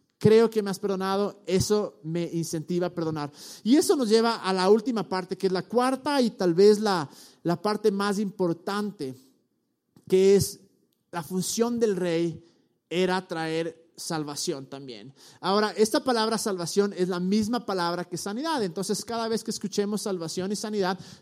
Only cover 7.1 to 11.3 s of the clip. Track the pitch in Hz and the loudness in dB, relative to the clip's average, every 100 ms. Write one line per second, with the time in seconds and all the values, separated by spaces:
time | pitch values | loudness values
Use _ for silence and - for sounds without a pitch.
7.1 | - - _ 165 170 208 208 214 196 202 | -10 -20 _ -4 -2 -2 0 0 0 -2
8.1 | 202 214 - 185 165 - 202 208 - 135 | -2 -4 -2 -2 -2 -4 -4 -6 -8 -10
9.1 | 127 _ _ _ _ _ _ _ _ - | -10 _ _ _ _ _ _ _ _ 0
10.1 | 185 190 196 - - _ _ _ _ _ | 4 6 6 4 -4 _ _ _ _ _
11.1 | 175 165 | -10 -6